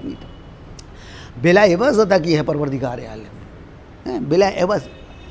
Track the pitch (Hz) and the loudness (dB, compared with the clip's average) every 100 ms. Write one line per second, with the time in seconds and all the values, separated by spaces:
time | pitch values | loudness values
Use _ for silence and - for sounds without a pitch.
0 | 190 - - - - - - - - - | -12 -12 -16 -20 -20 -20 -18 -18 -18 -20
1 | - - - - 143 185 208 175 254 214 | -18 -18 -18 -2 4 6 6 4 2 2
2 | 208 190 160 151 151 147 147 135 127 123 | 4 2 2 0 0 -2 -2 -4 -4 -6
3 | 113 110 110 - - - - - - - | -10 -14 -14 -18 -18 -20 -20 -20 -20 -14
4 | - 370 131 170 196 - 180 202 - - | -8 -6 0 2 2 2 0 -2 -4 -14
5 | - - - | -20 -20 -14